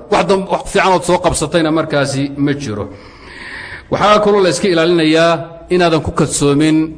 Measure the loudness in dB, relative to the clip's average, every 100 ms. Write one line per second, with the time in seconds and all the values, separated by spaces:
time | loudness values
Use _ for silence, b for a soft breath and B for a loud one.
0 | -2 0 2 0 0 -4 -2 0 2 2
1 | 2 0 0 -2 -2 0 0 0 0 0
2 | 0 -2 -4 -2 -2 -2 -6 -8 -8 B
3 | B B B B B B B B B 0
4 | 2 4 4 2 2 0 0 2 2 2
5 | 2 4 2 0 -4 -14 -4 0 2 2
6 | -2 -2 -2 0 2 2 4 2 0